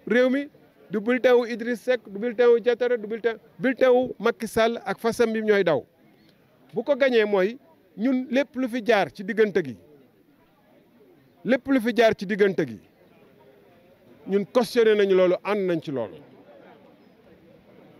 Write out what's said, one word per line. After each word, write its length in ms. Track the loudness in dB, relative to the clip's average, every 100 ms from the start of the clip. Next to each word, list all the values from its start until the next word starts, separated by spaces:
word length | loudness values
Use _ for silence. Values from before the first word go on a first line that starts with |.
| -2
réew 220 | 2 2
mi, 200 | 0 -6 _ _ _ -10
du 100 | -8
bulletin 340 | -2 0 4
wu 120 | 2 2
Idriss 340 | -6 -6 -6
Seck, 200 | -4 -4 -6
du 120 | -8
bulletin 300 | -6 0 4
wu 120 | 4
Diattara, 360 | 2 -2 -2 -4
du 80 | -6
bulletin, 300 | -4 -4 -6 _ -4
bulletin 320 | -2 2 2
wu 220 | 2 0 -4
Macky 280 | -4 -4 -4
Sall 320 | 0 0 -2
ak 140 | -8 -6
fasam 340 | -4 0 0
bi 80 | 0
ñooy 240 | 0 2
daw. 220 | 2 0 -4 _ _ _ _ _ _ _ _
Bu 80 | -8
ko 140 | -2 0
gañee 280 | 2 2
mooy 340 | 2 2 0 -4 _ _ _ -6
ñun 300 | -2 -2 -2
lépp 240 | -2 -2 -4
lu 120 | -6
fi 140 | -4
jaar 260 | 0 2 0
ci 100 | -6
diggante 380 | -8 0 0 0
gi, 120 | -4 -10 -18 -20 _ _ _ _ _ _ _ _ _ _ _ _ _ _
lépp 220 | -2 -2 0
lu 120 | 0
fi 120 | 0
jaar 200 | 2 2
ci 100 | 2 -4
diggante 400 | 0 2 2 -4
gi, 120 | -6 _ _ _ _ _ _ -20 _ _ _ _ _ _ -20 -4
ñun 160 | -4 0
cautionné 420 | -2 0 2 2
nañu 200 | 4 4
loolu, 200 | 4 2 0
ànd 220 | -2 -2 -2
nañ 140 | -4
ci 80 | -4
loolu. 260 | -8 -8 -12 -20 -20 -20 -20 -20 -20 -20 _ _ _ _ -20 _ -20 _ -20 -20 -12